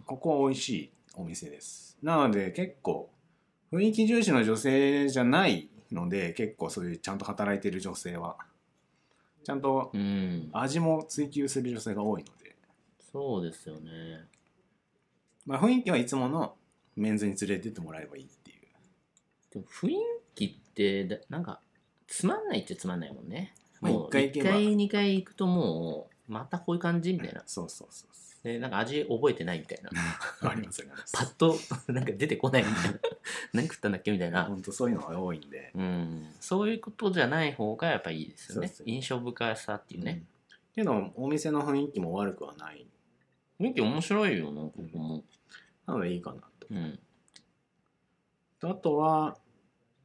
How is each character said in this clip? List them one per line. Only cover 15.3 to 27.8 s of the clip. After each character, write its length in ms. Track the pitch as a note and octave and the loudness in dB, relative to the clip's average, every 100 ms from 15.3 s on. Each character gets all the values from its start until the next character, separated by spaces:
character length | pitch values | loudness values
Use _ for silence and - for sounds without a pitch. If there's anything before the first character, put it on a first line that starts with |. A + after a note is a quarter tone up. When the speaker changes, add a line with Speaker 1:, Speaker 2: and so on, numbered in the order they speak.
| _ - | _ -4
Speaker 1:
ま 100 | C3+ | 4
あ、 60 | |
雰 100 | G#3 B3+ | 6 6
囲 40 | |
気 80 | A#3+ | 4
は 60 | D3+ | 2
い 80 | A#2+ | 2
つ 100 | C3+ | 0
も 120 | B2+ | 0
の 280 | D#3 - - _ _ _ - | 0 -4 -6 _ _ _ -4
メ 140 | G#2+ | 0
ン 60 | G#2+ | 2
ズ 80 | G#2 | 0
に 80 | F#2+ | -2
連 140 | G2 | -2
れ 100 | F#2+ | -2
て 100 | G#2+ | -4
っ 20 | |
て 80 | G2+ | -10
も 120 | D#2+ | -12
ら 80 | D#2 | -12
え 40 | - | -14
ば 120 | - | -16
い 40 | |
い 20 | - | -20
っ 20 | |
て 240 | _ - | _ -20
い 40 | - | -20
う。 40 | _ _ _ _ _ _ _ _ _ | _ _ _ _ _ _ _ _ _
Speaker 2:
で 60 | - | -14
も 60 | - | -14
雰 240 | - F#3 | -4 -2
囲 60 | F#4 A#4 A#4 - - | 0 -2 -4 -8 -4
気 100 | G2+ | -4
っ 280 | - _ | -4 _
て、 320 | - G2+ G2 F#2 | 0 2 2 -2
だ-、 120 | G#2 - | -6 -8
な 100 | D3+ | -8
ん 40 | |
か、 180 | F3 - _ _ _ _ - | -6 -10 _ _ _ _ -12
つ 180 | - F3+ | -2 0
ま 120 | G#4+ | 0
ん 100 | G#4+ | -2
な 80 | G#3+ | -4
い 40 | |
っ 60 | - | -4
ち 80 | |
ゃ 20 | F#3 | -6
つ 120 | - | -4
ま 100 | F3+ | -4
ん 20 | |
な 80 | D3+ | -6
い 60 | |
も 80 | - | -10
ん 80 | - | -10
ね。 240 | A#2 F#3+ - _ _ | -10 -10 -14 _ _
Speaker 1:
ま 100 | - | 0
あ、 20 | |
Speaker 2:
も 100 | A2 - | 0 2
う 20 | |
Speaker 1:
一 20 | |
回 140 | C#3 C#3 | 2 2
行 60 | |
け 100 | C#3+ | 2
ば。 60 | F#3+ | 4
Speaker 2:
一 20 | |
回、 220 | G3+ G#3+ G#3 | 6 6 4
二 140 | G3+ | 4
回 260 | G3+ G3+ F#3+ | 2 2 2
行 100 | F3+ | 0
く 100 | - | -2
と 120 | F#3+ | 2
も 640 | F3+ A#2+ D#2+ E2 D2+ - _ - | 4 2 0 -2 -6 -10 _ -10
う、 40 | |
ま 140 | A2 B2+ | -8 -6
た 140 | F3 | -6
こ 140 | - | -2
う 20 | E3+ | 0
い 20 | |
う 20 | |
感 200 | F3 E3+ | 2 2
じ 120 | E3+ | 2
み 60 | F#3 | -2
た 100 | - | -4
い 40 | |
な。 100 | - - | -10 -10
Speaker 1:
そ 180 | - | -10
う 60 | F2 | -10
そ 160 | - | -12